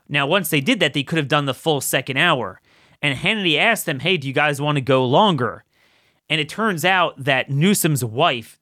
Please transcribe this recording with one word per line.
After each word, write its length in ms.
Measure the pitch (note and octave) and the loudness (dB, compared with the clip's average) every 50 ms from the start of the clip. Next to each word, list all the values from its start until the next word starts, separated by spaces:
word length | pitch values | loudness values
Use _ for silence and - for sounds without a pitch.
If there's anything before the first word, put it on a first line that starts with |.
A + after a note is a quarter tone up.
| _ - | _ -6
Now, 180 | C#3+ D3 C#3+ | -4 -2 0
once 220 | C3+ F3 G3+ E3+ - | 0 0 0 0 0
they 140 | E3+ C#3+ | -2 0
did 180 | C3+ F3+ C4 G3 | 0 0 0 2
that, 140 | F3 D3 - | 0 0 0
they 80 | D3+ | -2
could 160 | B2+ - E3+ D#3+ | -4 -2 -2 -2
have 100 | C#3+ A#2 | 0 0
done 160 | D#3 D3 C#3+ | 0 0 0
the 80 | C#3 | -2
full 300 | A#2+ - - E3 D3+ C3+ | -4 -2 -2 -2 0 0
second 340 | - - - C#3 - - B2 | 0 -2 -2 -2 -2 -2 -2
hour. 460 | C3+ E3+ F3 D#3 B2+ G#2+ F#2 F#2 - _ _ _ _ _ _ _ _ | 0 2 2 2 0 -2 -6 -10 -14 _ _ _ _ _ _ _ _
And 160 | - D3 C3+ A2+ | -4 -4 -2 -2
Hannity 400 | - F#3+ A3 G#3+ F#3+ E3+ D3 D3 | -2 -2 -2 0 0 0 0 2
asked 260 | F#3 A#3 A3 - - | 2 2 0 0 -2
them, 160 | F3 D3+ B2+ | -6 -6 -4
"Hey, 160 | C3 F3+ F#3+ | -2 -2 -2
do 100 | D#3+ C3 | -2 -2
you 60 | C3+ | -2
guys 260 | B2 D3 D3 D3+ C#3+ C3 | -2 0 0 0 0 -2
wanna 180 | D3 D3 D3 C#3 | -2 -2 -2 0
go 240 | A#2+ C3+ C3 C3 B2+ | 0 2 2 2 2
longer?" 600 | A#2+ C3+ F3 A3 G#3 E3+ B2+ B2 G#2+ E2+ - - _ _ _ _ _ _ _ _ _ _ _ _ - | 4 4 4 4 4 2 0 -2 -4 -6 -10 -16 _ _ _ _ _ _ _ _ _ _ _ _ -4
And 100 | D3+ D#3+ | -2 -2
it 80 | D3 D3+ | -4 -4
turns 360 | - G3+ A3 A3 F#3 D#3 F3 | -4 -4 -2 -2 -2 0 0
out 380 | F#3 F#3+ F#3 E3+ D3 - - B2+ | 2 2 2 2 0 -2 -4 -2
that 260 | C#3+ C3+ B2+ A#2 - | 0 0 0 0 0
Newsom's 540 | C#3 C#3 E3 G3+ G#3 - - E3 D3 C3 B2 | 0 2 4 4 4 4 2 2 0 0 -2
wife 540 | A2 G#2+ B2+ E3 E3+ C3 A#2 A2 - - _ | -2 -2 0 0 0 0 -2 -8 -12 -20 _